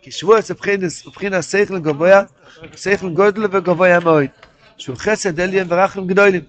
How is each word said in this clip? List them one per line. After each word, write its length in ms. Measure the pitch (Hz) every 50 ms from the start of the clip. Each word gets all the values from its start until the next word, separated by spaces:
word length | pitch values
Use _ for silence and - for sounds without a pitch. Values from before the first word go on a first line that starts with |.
| _
כי 60 | 135
שבועס 400 | 123 - 151 175 220 226 190 -
הוא 80 | 180 -
בחינת, 320 | - 185 202 202 185 170 - - -
הוא 80 | - -
בחינת 320 | - 185 202 190 185 156
שכל 340 | - - 196 208 - 190 185
גבוה, 440 | 156 151 151 139 160 180 196 196 202 - _ _ 165 - - - 160 160 -
שכל 340 | - - 185 202 196 185 190
גודל 360 | 160 151 196 208 202 214 214 202
וגבוה 500 | 180 196 175 180 180 156 185 180 175 175
מאוד. 240 | 170 165 160 151 143 131 _ _ - _ _ _ _ _ _
שהוא 200 | _ - - 127
חסד 440 | 120 - 202 214 208 - 202 165 151
עליון 260 | 180 190 185 190 190 175
ורחמים 360 | 175 175 190 190 - 196 190
גדולים. 360 | 180 190 185 202 202 190 175 -